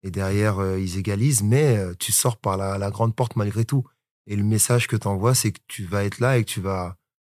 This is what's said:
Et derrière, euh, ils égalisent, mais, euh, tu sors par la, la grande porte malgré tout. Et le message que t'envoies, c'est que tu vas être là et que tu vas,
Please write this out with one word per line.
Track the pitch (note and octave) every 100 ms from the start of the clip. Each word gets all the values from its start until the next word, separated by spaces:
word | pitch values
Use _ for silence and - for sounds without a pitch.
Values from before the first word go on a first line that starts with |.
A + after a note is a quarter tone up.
Et | G2
derrière, | F2+ F#2+ G2+ G#2+ G2
euh, | F#2+ F#2+
ils | F#2+ F#2
égalisent, | F#2+ G2+ C3 B2+
mais, | G#2 B2+ D3+ A2
euh, | F#2 E2+
tu | -
sors | - C3 A2+
par | G#2 F#2+
la, | G2 G2
la | G2
grande | G2+ A2+ A2
porte | A#2+ -
malgré | G#2 G2
tout. | A2+ C#3+ B2 _ _ _ -
Et | G#2
le |
message | G2+ G#2+ - A#2+ A#2
que | A2
t'envoies, | G#2 G2 A2+
c'est | B2+ A2
que | - _
tu | -
vas | F#2 G2+
être | G2+ -
là | B2+ C3
et |
que | G#2+
tu | -
vas, | F#2+ F#2+ F2+ F#2 _ _